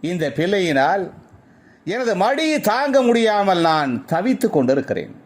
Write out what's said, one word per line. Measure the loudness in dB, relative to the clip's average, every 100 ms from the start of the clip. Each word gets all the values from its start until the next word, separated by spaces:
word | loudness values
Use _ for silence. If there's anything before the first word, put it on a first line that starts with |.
இந்த | -4 -4 -4
பிள்ளையினால் | -2 -2 0 0 2 2 0 -4 -12 -20 -20 _ -20 _ _
எனது | -8 -4 -2 0
மடி | 0 0 0 0
தாங்க | 0 0 2 2
முடியாமல் | 4 2 2 2 2 2
நான் | 2 2 0 -4
தவித்து | -2 -2 0 0 0
கொண்டிருக்கிறேன். | 0 2 0 0 -6 -8 -14